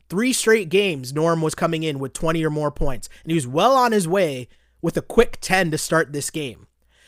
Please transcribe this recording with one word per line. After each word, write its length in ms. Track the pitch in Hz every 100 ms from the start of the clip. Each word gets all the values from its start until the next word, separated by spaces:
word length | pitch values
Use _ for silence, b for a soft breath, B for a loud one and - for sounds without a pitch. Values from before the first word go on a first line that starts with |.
| -
three 260 | 175 254
straight 360 | 240 220 220 165
games, 440 | 190 202 143 127
Norm 280 | 147 165 165
was 140 | 156 -
coming 260 | 165 165
in 160 | 160 139
with 160 | 135
twenty 320 | - 165 165 156
or 60 |
more 200 | 151 147
points. 380 | 147 151 120 - b
And 80 | -
he 40 | 165
was 120 | 123
well 280 | 143 226 269
on 160 | 247
his 160 | 214 165
way 420 | 196 170 131 123 _ _ _
with 140 | 170 165
a 40 |
quick 380 | - - - -
ten 300 | - 190 175
to 80 | 151
start 340 | - 165 139
this 160 | 143 -
game. 380 | 160 139 95 - _ _ b